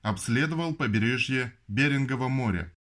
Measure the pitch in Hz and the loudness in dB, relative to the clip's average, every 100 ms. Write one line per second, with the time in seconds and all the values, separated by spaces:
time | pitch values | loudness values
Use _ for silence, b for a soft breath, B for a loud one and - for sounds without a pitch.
0 | 107 98 - 117 151 160 165 160 131 107 | -4 -4 0 0 2 0 -4 -2 0 2
1 | 110 123 - 135 120 - - 101 143 139 | 2 0 0 -2 -4 -8 -6 0 2 2
2 | 131 131 127 131 123 87 80 _ | 0 -2 0 0 0 0 -4 _